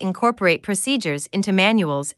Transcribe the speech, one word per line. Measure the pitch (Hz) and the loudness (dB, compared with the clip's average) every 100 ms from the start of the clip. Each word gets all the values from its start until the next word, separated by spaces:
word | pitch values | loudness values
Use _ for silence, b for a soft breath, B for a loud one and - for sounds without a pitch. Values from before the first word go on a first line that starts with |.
incorporate | 190 180 233 233 185 160 | -6 -2 0 2 2 0
procedures | - 196 262 269 170 143 - | -2 -4 -2 -2 -2 -6 -4
into | 196 196 | -4 0
manuals | 190 196 220 165 139 143 | 2 4 4 2 -2 -4